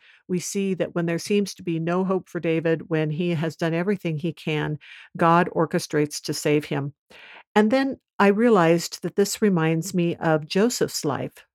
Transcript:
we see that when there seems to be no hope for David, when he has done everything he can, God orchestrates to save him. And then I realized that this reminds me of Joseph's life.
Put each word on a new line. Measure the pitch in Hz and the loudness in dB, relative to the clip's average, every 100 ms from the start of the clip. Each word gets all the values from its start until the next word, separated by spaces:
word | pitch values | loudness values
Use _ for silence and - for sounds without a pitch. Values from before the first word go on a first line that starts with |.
| _ _ - | _ _ -6
we | 185 | -4
see | - 202 196 | -4 -4 -2
that | 180 160 | -2 -4
when | 175 | -2
there | 170 170 | -2 -2
seems | - 208 196 | -2 -2 -2
to | - | -6
be | 180 160 | -6 -4
no | 165 180 | -2 -2
hope | 190 190 - | 0 -2 -4
for | 175 | -6
David, | 165 160 165 160 - | -2 0 0 -2 -2
when | 156 156 | -2 -2
he | 156 175 | -2 -2
has | 160 160 | -2 -4
done | - 165 | -2 -2
everything | 165 180 196 175 151 | -2 -2 -2 -4 -4
he | 165 | -6
can, | - 165 151 151 151 - - - | -6 -4 -2 -4 -6 -12 -20 -14
God | - 170 170 175 | 0 4 4 4
orchestrates | - 156 175 - 151 151 - | 0 0 -2 -2 0 -2 -4
to | - | -8
save | 151 156 151 - | -4 0 0 0
him. | 147 143 - _ - - - _ | -4 -6 -10 _ -20 -20 -20 _
And | 208 214 | 2 4
then | 262 269 - _ - | 2 0 -6 _ 2
I | 202 | 4
realized | 202 240 202 165 170 - - | 4 4 6 6 4 0 -10
that | 170 - | -4 -2
this | 202 - | -2 0
reminds | 208 175 160 165 175 | 2 2 2 0 -2
me | 185 170 - | -2 -2 0
of | 165 156 151 | 0 0 0
Joseph's | 190 240 - 147 - | 0 0 0 -2 -2
life. | 151 127 139 - _ | -4 -4 -8 -12 _